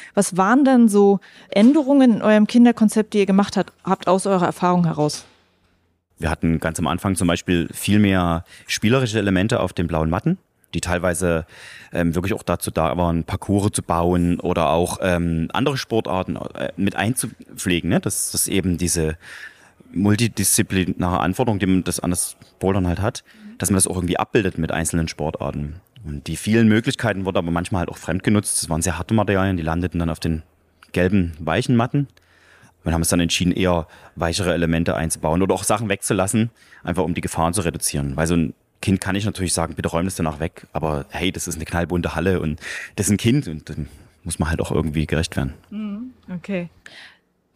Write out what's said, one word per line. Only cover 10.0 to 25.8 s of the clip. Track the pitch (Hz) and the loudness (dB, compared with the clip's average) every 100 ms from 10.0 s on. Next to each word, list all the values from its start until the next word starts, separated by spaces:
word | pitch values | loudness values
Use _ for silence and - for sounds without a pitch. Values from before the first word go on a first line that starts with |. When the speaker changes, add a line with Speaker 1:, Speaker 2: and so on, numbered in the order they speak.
| 80 | 0
Speaker 2:
Matten, | 85 - 185 _ _ _ | 0 -2 -4 _ _ _
die | 85 | -8
teilweise, | 87 90 90 85 90 82 82 - - - - | -4 -2 0 0 0 0 -4 -14 -20 -20 -8
ähm, | - 85 | -2 0
wirklich | 78 92 | 0 -2
auch | 104 | -4
dazu | - 87 - | -4 -4 -4
da | - 80 82 | -2 -2 0
waren, | 87 82 | 0 -2
Parcours | 80 92 - 101 98 | -4 -6 -2 0 0
zu | - | -2
bauen | - 85 87 87 87 87 | -2 0 2 2 2 0
oder | 85 90 78 | -2 0 2
auch, | 82 87 - | 2 0 -2
ähm, | 95 87 85 82 82 | -2 0 0 -2 -2
andere | - 139 135 | -2 -2 -4
Sportarten, | - 113 - 92 92 82 | -2 -4 -2 -4 -4 -8
äh, | - - 67 - | -10 -8 -8 -2
mit | 98 - | -2 0
einzupflegen, | 101 131 117 - - - - 87 82 | -2 -2 -6 -10 -18 -8 -2 0 2
ne? | 143 | 0
Das, | 113 - - | 0 -4 -4
das | - - | -4 -2
eben | 95 90 82 | 0 0 0
diese | 87 85 78 78 - - - - _ _ - | -2 0 -2 -4 -12 -20 -20 -20 _ _ -8
multidisziplinäre | 85 101 104 113 - 98 - 98 95 87 85 90 90 | 0 2 4 2 0 0 0 0 0 0 0 0 0
Anforderung, | 71 95 117 104 | 0 0 0 0
die | 95 | 2
man | 92 | 2
das | 87 - | 0 -4
an | 87 | -2
das | 87 - - - _ | -4 -6 -10 -20 _
Bouldern | 92 98 90 | 0 0 0
halt | 87 | 0
hat, | 104 - - - - 220 | -2 -6 -12 -20 -20 -6
dass | 87 | 0
man | 95 | 2
das | 90 | 2
auch | 92 | -2
irgendwie | 87 85 | -2 -2
abbildet | - 127 95 85 | 0 0 0 -2
mit | 80 | -2
einzelnen | 76 85 85 82 | -2 -2 -2 -2
Sportarten. | - 76 - 71 71 73 82 | -4 -6 -4 -6 -6 -8 -12